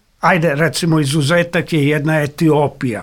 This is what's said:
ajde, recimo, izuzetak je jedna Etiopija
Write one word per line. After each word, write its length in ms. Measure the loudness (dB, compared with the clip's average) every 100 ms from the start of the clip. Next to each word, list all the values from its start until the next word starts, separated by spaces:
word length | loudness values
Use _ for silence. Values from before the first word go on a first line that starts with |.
| _ _
ajde, 340 | 0 2 0
recimo, 460 | 0 0 0 0 0
izuzetak 720 | 0 0 2 0 0 -4 -2
je 160 | 0 0
jedna 340 | 0 0 -2
Etiopija 800 | -2 0 2 2 0 -2 -6 -6